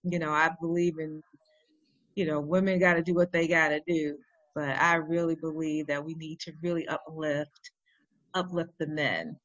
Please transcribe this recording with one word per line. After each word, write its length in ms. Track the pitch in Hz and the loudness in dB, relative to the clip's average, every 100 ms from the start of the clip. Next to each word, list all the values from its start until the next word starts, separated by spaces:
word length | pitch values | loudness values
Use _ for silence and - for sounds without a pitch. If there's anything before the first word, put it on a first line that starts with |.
You 160 | 175 170 | -2 -2
know, 140 | 156 | 0
I 180 | 151 165 170 | 4 2 2
believe 380 | 165 170 175 156 | -2 2 2 0
in, 240 | 156 156 - - _ _ _ _ _ _ _ | -8 -10 -16 -20 _ _ _ _ _ _ _
you 100 | - | -2
know, 160 | 165 151 | 0 0
women 380 | 147 185 190 185 | 2 2 4 4
gotta 240 | 180 170 | 4 4
do 100 | 170 | 2
what 180 | 175 175 | 2 2
they 140 | 175 165 | 2 2
gotta 340 | 165 156 151 160 | 4 4 0 0
do, 320 | 165 151 147 _ _ _ | 0 0 -6 _ _ _
but 160 | 156 143 | -6 -2
I 240 | 135 170 | 2 4
really 400 | 170 156 170 170 | 4 0 0 0
believe 520 | 160 160 156 160 151 147 | -2 -4 -4 -4 -4 -2
that 140 | 143 | -4
we 120 | 156 | -4
need 260 | 160 160 165 | -10 -10 -12
to 120 | - 156 | -14 -6
really 260 | 175 170 - | -4 -2 -4
uplift, 800 | 170 - 160 156 147 151 _ - _ _ _ _ _ _ | -6 -8 -6 -2 -2 -4 _ -20 _ _ _ _ _ _
uplift 400 | 185 180 175 165 _ | -6 -2 -4 -6 _
the 80 | 151 | -4
men. 520 | 151 135 85 80 80 | -2 0 -2 -6 -12